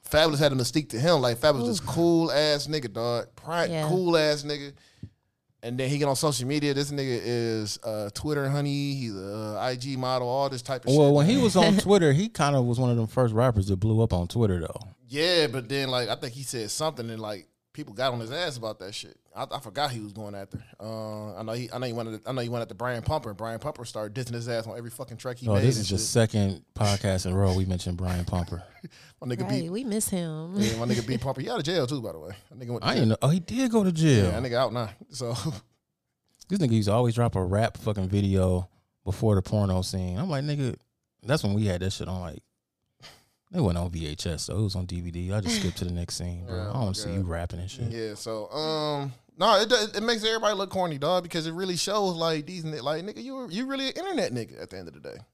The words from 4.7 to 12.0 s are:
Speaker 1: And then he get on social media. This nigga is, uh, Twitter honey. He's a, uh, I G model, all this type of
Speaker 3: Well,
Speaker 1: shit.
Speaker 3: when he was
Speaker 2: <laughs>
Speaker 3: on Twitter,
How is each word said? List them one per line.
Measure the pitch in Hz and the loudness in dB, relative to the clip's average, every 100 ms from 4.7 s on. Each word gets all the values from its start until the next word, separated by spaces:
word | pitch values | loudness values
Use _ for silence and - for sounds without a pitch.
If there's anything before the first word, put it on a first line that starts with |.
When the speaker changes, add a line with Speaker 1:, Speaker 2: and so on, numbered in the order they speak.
| 139 _ _ - _ _ _ _ _ | -16 _ _ -20 _ _ _ _ _
Speaker 1:
And | 117 123 | -8 -2
then | 131 | -2
he | 143 | 0
get | 143 | 0
on | 131 | 2
social | 156 120 123 | 0 0 -2
media. | 147 147 | 0 0
This | 139 143 | 0 -2
nigga | 143 135 120 | -2 -2 -2
is, | 101 120 117 110 104 - | -2 -2 0 -2 -4 -6
uh, | 110 107 101 | -6 -6 -6
Twitter | - 147 147 139 | -6 -4 -2 0
honey. | 143 143 143 143 | 0 0 -2 -2
He's | 139 120 95 | -4 -4 -6
a, | 98 104 107 104 | -8 -6 -6 -4
uh, | |
I | 123 127 | -4 -4
G | 131 131 | -6 -4
model, | 127 127 123 | 0 0 0
all | 131 139 | 0 -2
this | 131 | -4
type | 127 131 - | -6 -4 4
of | 143 | 8
Speaker 3:
Well, | 143 | 8
Speaker 1:
shit. | 143 | 8
Speaker 3:
when | 151 | 6
he | 269 | 6
was | 233 180 | 6 6
Speaker 2:
<laughs> | |
Speaker 3:
on | 196 202 | 6 6
Twitter, | 175 202 | 6 6